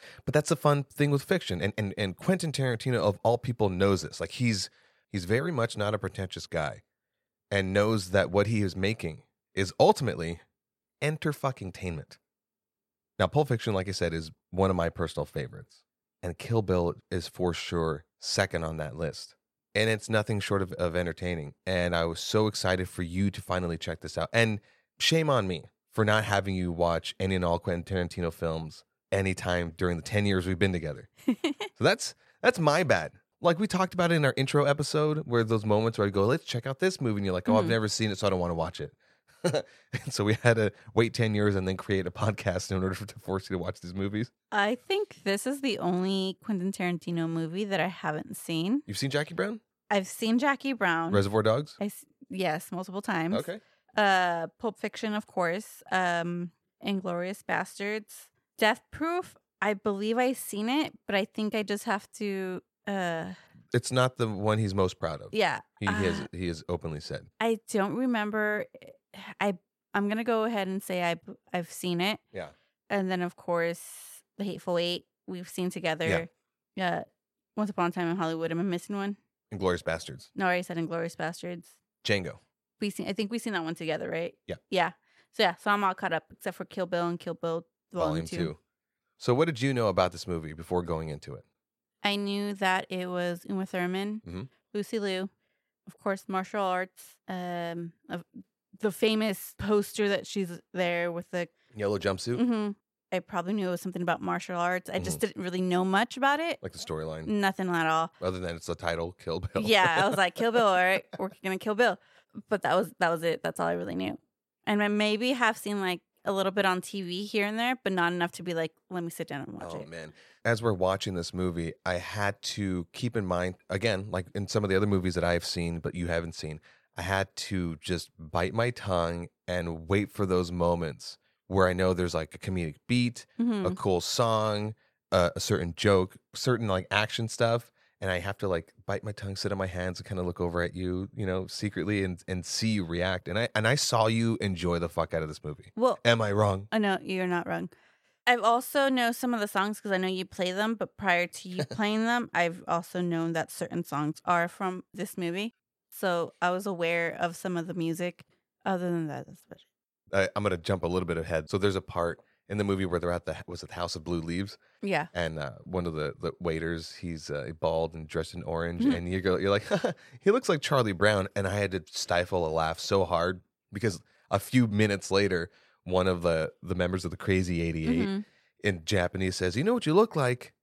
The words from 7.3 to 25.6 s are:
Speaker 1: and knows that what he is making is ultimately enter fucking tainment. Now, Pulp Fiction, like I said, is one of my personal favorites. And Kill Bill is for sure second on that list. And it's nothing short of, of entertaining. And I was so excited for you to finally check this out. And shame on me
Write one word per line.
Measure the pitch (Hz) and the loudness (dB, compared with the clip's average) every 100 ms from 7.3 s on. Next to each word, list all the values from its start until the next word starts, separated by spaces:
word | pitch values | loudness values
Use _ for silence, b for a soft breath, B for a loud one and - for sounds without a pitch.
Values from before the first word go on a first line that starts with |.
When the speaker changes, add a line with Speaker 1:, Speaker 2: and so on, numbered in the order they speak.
| _ _ | _ _
Speaker 1:
and | 101 95 | 0 4
knows | 101 107 110 90 | 4 4 2 2
that | 98 73 | 2 4
what | 98 101 | 4 4
he | 110 | 2
is | 98 78 | 0 0
making | 98 113 85 76 _ _ _ | -2 -2 -6 -8 _ _ _
is | 95 95 - | -4 -2 6
ultimately | 160 - 120 - 82 85 _ _ _ _ _ _ | 6 6 0 -2 -6 -8 _ _ _ _ _ _
enter | 147 156 156 | -4 -2 -4
fucking | 139 135 - 95 | -2 -4 -4 -10
tainment. | - 92 78 - - _ _ _ _ _ _ _ _ _ - | -6 -6 -6 -10 -20 _ _ _ _ _ _ _ _ _ 0
Now, | 92 | 2
Pulp | 143 147 | 2 2
Fiction, | 117 117 | 0 0
like | 98 92 | 0 -2
I | |
said, | 95 85 | -2 -2
is | 82 80 - _ | -2 -6 -14 _
one | 92 95 | 2 4
of | 90 | 4
my | 85 | 0
personal | - 82 - 76 | -2 -4 -4 -4
favorites. | 78 64 - - _ _ _ _ _ | -6 -8 -10 -20 _ _ _ _ _
And | 90 82 | -8 -8
Kill | - 117 | 0 0
Bill | 92 90 85 - _ | 2 2 2 -2 _
is | 90 - | -6 -6
for | - 90 | -2 -2
sure | 82 - 87 80 73 - _ | -2 -2 0 0 -2 -10 _
second | - - 98 85 | -2 0 0 0
on | 80 80 | -4 -4
that | 73 71 | -6 -4
list. | 78 - - _ _ _ _ 101 | -6 -6 -16 _ _ _ _ 0
And | 113 | 2
it's | 110 - | 0 0
nothing | 110 104 104 | 0 2 -2
short | - 98 | 0 0
of, | 92 | 0
of | - 87 87 | -2 0 0
entertaining. | 85 82 90 82 71 - - | -2 -4 -4 -4 -6 -8 -2
And | 92 87 85 | 0 2 2
I | 85 | 0
was | 82 | -2
so | - 107 107 | 0 2 2
excited | - 92 92 90 | 2 0 0 -2
for | - | -6
you | 85 92 98 | -4 0 0
to | 95 | 0
finally | - 90 90 82 | -2 -2 -2 -4
check | - 80 | -6 -8
this | - - | -6 -4
out. | 85 | 0
And | 113 113 101 b b b - | 4 2 0 b b b -2
shame | - 165 151 | 2 4 4
on | 127 95 | 2 2
me | 80 | -4